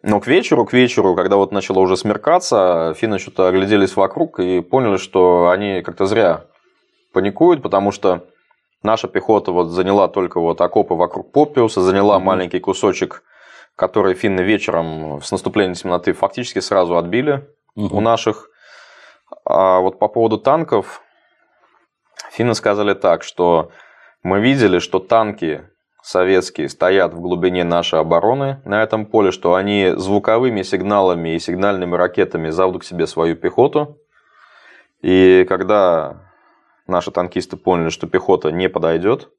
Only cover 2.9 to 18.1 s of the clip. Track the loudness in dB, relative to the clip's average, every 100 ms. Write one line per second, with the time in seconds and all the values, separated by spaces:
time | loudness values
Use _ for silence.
2.9 | -4 -4 -4 -6 0 2 2 2 2 2
3.9 | 2 0 0 -6 -2 -2 -2 0 0 0
4.9 | -2 -2 2 4 6 4 2 -2 -6 -8
5.9 | -4 0 2 2 0 -8 _ _ _ _
6.9 | _ _ -4 -4 2 2 2 0 0 0
7.9 | -2 -2 -2 -8 _ _ _ _ _ -2
8.9 | -2 -2 -6 0 0 0 -2 -2 -2 0
9.9 | 2 0 -2 -4 -2 -2 -2 0 0 -2
10.9 | -2 -2 -4 -2 0 0 2 0 2 2
11.9 | 2 2 2 2 -2 -4 -6 -4 -2 -2
12.9 | -2 -6 -8 _ _ -20 -20 -20 -4 -2
13.9 | 0 0 0 -2 0 0 0 0 -4 -4
14.9 | -8 -10 -12 -8 -6 -4 -2 -2 -4 -4
15.9 | -2 -2 -2 -4 -4 -8 -8 0 0 2
16.9 | 0 0 -2 -2 -4 -8 _ _ -8 -4
17.9 | -2 0